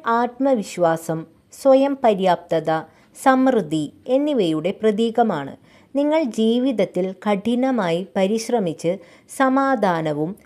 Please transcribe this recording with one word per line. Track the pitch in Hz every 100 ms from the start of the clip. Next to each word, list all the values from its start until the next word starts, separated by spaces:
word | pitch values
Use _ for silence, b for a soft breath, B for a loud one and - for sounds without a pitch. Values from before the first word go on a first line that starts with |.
| 233
ആത്മവിശ്വാസം, | 233 240 240 269 254 190 - 170 165 - 165 160 _ _ -
സ്വയം | 277 262 277 269
പര്യാപ്തത, | 226 196 185 170 - 165 156 160 160 b b -
സമൃദ്ധി | 269 262 262 247 156 156 147 - -
എന്നിവയുടെ | 254 294 269 175 156 165
പ്രതീകമാണ്. | 196 220 208 233 226 226 160 139 - b b b 269
നിങ്ങൾ | 294 311
ജീവിതത്തിൽ | 285 214 220 233 262 214 180 180 185 190 214
കഠിനമായി | 202 233 240 262 247 180 170 190 208
പരിശ്രമിച്ച് | 190 220 226 240 180 151 165 190 B B B -
സമാധാനവും | 269 262 269 254 202 165 156 147 156 -